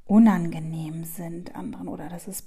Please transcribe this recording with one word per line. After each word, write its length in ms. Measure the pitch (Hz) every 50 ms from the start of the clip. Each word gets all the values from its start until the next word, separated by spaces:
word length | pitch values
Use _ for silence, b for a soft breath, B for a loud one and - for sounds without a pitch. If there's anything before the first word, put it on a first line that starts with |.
| -
unangenehm 1000 | - 196 220 233 220 190 180 170 165 165 156 156 160 160 160 160 156 160 165 165
sind 520 | 165 - - 175 165 170 170 180 - -
anderen 320 | - 185 - - 185 180
oder 220 | 180 - 180 - -
dass 180 | 175 175 -
es 140 | 202 190 - -